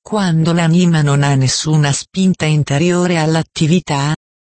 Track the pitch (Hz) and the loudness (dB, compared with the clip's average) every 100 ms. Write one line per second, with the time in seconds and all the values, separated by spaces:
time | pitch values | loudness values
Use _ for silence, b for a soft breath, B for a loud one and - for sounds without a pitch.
0 | - 214 185 160 160 170 165 175 175 160 | -8 -4 0 0 0 0 2 2 2 2
1 | 143 143 143 135 131 - 156 156 143 135 | 2 2 2 2 0 -2 -2 0 0 -2
2 | - 185 190 170 156 151 139 139 175 175 | -6 -2 0 0 0 0 0 0 0 0
3 | 175 170 156 160 - - 156 180 - 143 | 0 0 0 -2 -2 -2 0 0 0 -2
4 | 143 156 _ _ | -2 -4 _ _